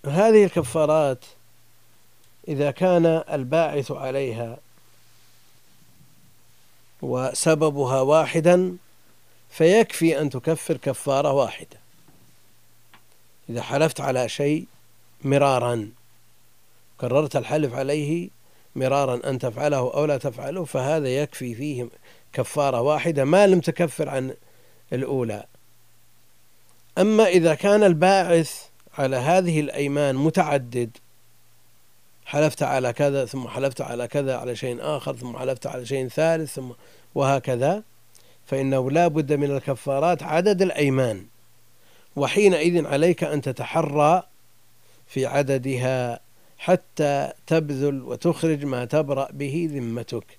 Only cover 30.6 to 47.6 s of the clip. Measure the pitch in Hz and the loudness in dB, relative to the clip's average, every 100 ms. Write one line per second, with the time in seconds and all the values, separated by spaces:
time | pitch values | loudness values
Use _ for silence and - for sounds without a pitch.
30.6 | 120 120 117 - - _ - - - - | -2 -6 -6 -10 -20 _ -20 -20 -20 -20
31.6 | - - - - _ _ - 147 151 - | -20 -20 -20 -20 _ _ -6 0 0 0
32.6 | 135 131 127 120 143 139 123 135 117 131 | -2 0 -2 0 0 0 -4 -8 -10 -4
33.6 | 139 131 135 120 120 147 135 127 123 120 | -4 -4 -8 -8 -4 -4 -4 -4 -6 -8
34.6 | 131 120 - 147 147 127 123 120 127 131 | -8 -6 -6 -6 -6 -10 -10 -6 -6 -6
35.6 | 135 131 120 139 127 - 160 165 151 - | -8 -10 -6 -6 -4 0 0 0 -4 -10
36.6 | 127 - - - - 139 135 139 135 120 | -14 -16 -20 -20 -10 -2 0 0 -2 0
37.6 | 139 208 - - _ - - - - 135 | 0 -2 -8 -20 _ -20 -20 -20 -6 -4
38.6 | 135 135 131 151 175 151 143 147 143 139 | 0 0 2 2 2 2 -2 0 0 -2
39.6 | - 131 143 139 165 175 160 160 185 185 | -4 -6 -2 0 0 0 0 0 2 2
40.6 | 185 - 143 131 127 98 - - - - | 0 2 2 2 0 -4 -12 -20 -20 -20
41.6 | - - - - _ - 139 202 202 170 | -20 -20 -20 -20 _ -4 -2 4 4 4
42.6 | 165 175 147 143 170 175 156 147 135 123 | 2 0 0 2 2 2 -2 -2 -4 -6
43.6 | 123 165 151 147 147 180 - - _ - | -4 -2 0 2 4 2 0 -20 _ -20
44.6 | - - _ _ _ 135 127 139 139 135 | -20 -20 _ _ _ -6 -2 0 0 -2
45.6 | 131 127 127 131 123 117 _ - _ _ | -2 -4 -2 -2 -4 -8 _ -20 _ _
46.6 | - 185 - - 147 139 143 - - 160 | 0 0 0 -4 -2 0 -4 -10 -2 0